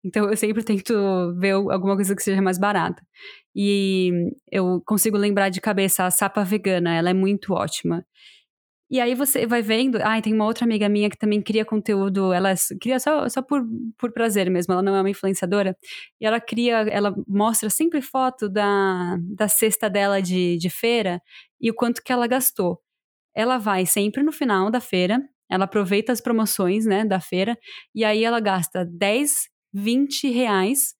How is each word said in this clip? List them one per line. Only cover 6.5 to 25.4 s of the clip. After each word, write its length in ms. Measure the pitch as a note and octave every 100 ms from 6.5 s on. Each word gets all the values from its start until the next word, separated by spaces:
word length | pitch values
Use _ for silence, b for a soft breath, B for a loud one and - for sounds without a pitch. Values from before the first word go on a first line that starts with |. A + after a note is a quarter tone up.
| G#3 F#3+ F#3 F3
ela 160 | E3 F3
é 40 |
muito 380 | F#3 F#3+ G3+ -
ótima. 520 | F#3 G3 - E3+ E3+ - B B B B _ _ _ _
E 100 | B3+
aí 140 | A#3+
você 320 | B3 C#4 C4 A#3
vai 140 | A#3+
vendo, 380 | G#3+ A3 C4 A3+
ai, 200 | - A3
tem 100 | G#3+
uma 140 | A3 G#3+
outra 180 | A3+
amiga 240 | A#3 G#3+ G#3
minha 220 | G#3 G#3
que 80 | -
também 240 | G#3+ G#3
cria 200 | G3+ A3
conteúdo, 680 | G#3+ G#3+ - G3+ G3 F#3+ F#3+
ela 180 | F3+ F#3+
s-, 260 | F#3 - G3
cria 200 | A3+ C4
só, 300 | D4 D4+ B3
só 140 | -
por, 200 | B3+ C#4+ A#3 A3+ A#3 -
por 140 | A#3+
prazer 380 | A#3 A#3 G3+ F#3
mesmo, 220 | F#3 F3
ela 100 | F3+
não 140 | G3 G3
é 40 |
uma 100 | F#3+
influenciadora. 680 | G3 G3 F#3+ F3+ G3+ F#3+ F#3 B B B _
E 60 | A3
ela 140 | A3+
cria, 360 | A3+ A3 A#3+ A3+ G#3+
ela 240 | G#3 G#3 G3 -
mostra 420 | G3+ G#3+ A3+ G#3+
sempre 320 | - E4 D#4
foto 480 | B3+ C4 B3+ B3+ G#3
da, 680 | G3+ G3+ G3+ F#3+ F#3 F3 F3
da 260 | F3 G3+ G#3
cesta 440 | - A3 - G#3+
dela 320 | G3 G3+ G3
de, 340 | F3+ F#3 F3+ F3
de 140 | F3
feira 500 | - A#3 A#3 F#3+ F3 B B B _
e 100 | A3+
o 40 |
quanto 280 | A3+ A#3 A#3
que 100 | -
ela 140 | B3 A#3
gastou, 540 | B3+ - - F3+ F3 _ _ _ _ _ -
ela 180 | A3+ B3+
vai 300 | G#3 F#3+ F3+
sempre 340 | - G#3 C4
no 100 | D4
final 360 | D4 B3 F#3+ G3
da 100 | A#3+
feira, 420 | - F#3 F3+ A#3+ C#4 _